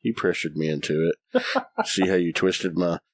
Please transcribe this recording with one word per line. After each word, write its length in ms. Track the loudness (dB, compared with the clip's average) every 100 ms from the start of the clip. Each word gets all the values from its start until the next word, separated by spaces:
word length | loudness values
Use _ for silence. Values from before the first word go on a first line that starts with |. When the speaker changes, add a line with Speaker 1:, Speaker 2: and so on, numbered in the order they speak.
Speaker 1:
He 100 | -4
pressured 460 | 0 0 0 -4 -2
me 100 | -2
into 400 | -2 0 2 2 0 _
it. 100 | -2 0 -2 -2
Speaker 2:
<laughs> 160 | -4 -2
Speaker 1:
See 220 | 0 2
how 80 | 2
you 180 | 2
twisted 420 | 2 0 2 -2 0
my, 240 | 0 -2 -8